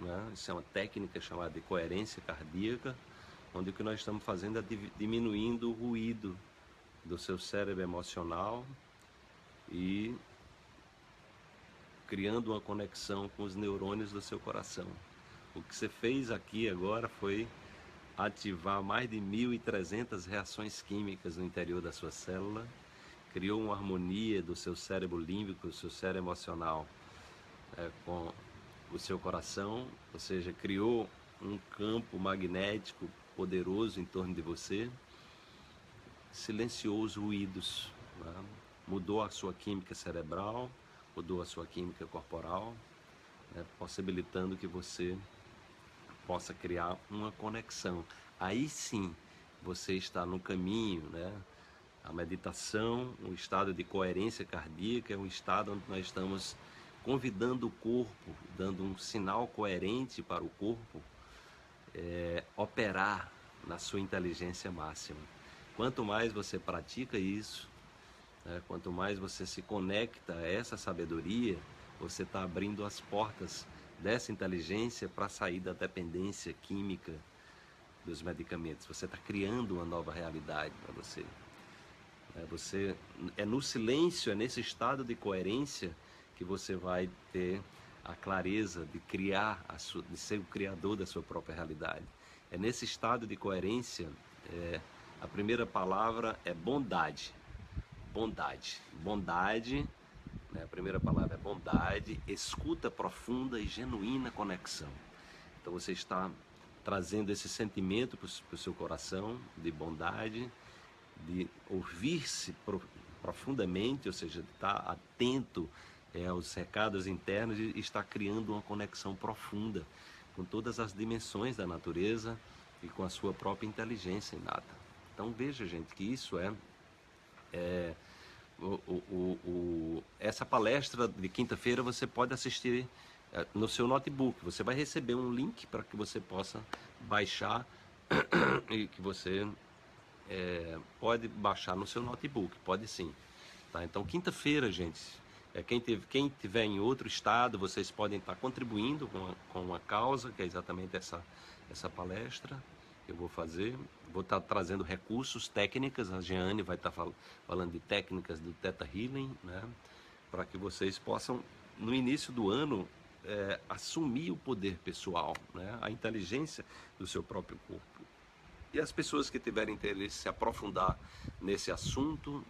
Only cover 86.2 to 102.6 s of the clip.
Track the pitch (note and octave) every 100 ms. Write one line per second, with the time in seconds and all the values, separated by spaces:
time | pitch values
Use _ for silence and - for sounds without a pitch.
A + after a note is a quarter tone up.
86.2 | - - F2+ F#2+ - F#2 F#2 F2+ F2+ -
87.2 | - F#2+ F2+ F#2+ F#2+ - - - - E2+
88.2 | - F#2+ F#2 G#2+ G2+ F2+ D#2 E2+ - F#2+
89.2 | G2 G2 G#2+ G2 - D#2+ - F2 F2 -
90.2 | - G#2 F2+ G#2 G2 F#2 F#2+ G#2 F#2 F2
91.2 | D#2+ E2+ D#2+ D#2+ E2 D#2 E2 D#2+ E2+ -
92.2 | - - - F2 G#2+ B2 - - A2+ B2
93.2 | A2+ G#2 G#2 F#2 F#2 A#2+ A#2 - E2 -
94.2 | - - - E2+ E2+ E2 - - - -
95.2 | - F#2 G#2 A#2+ A2+ G#2 F#2 F#2+ A2+ A2+
96.2 | A2+ - F2 E2+ F2+ C#3+ A#2+ F2+ D#2 D2
97.2 | - - - - - - - - - -
98.2 | A2+ F#2 D2 C2 - - - - F2 G#2
99.2 | F2+ F2 F#2+ A2+ A#2 C#3 D3 - - -
100.2 | - - - D#2+ E2 F2+ F#2 F#2 - -
101.2 | - - G2 G2 E2+ E2 F2 G2+ G#2+ A2
102.2 | - G2 - -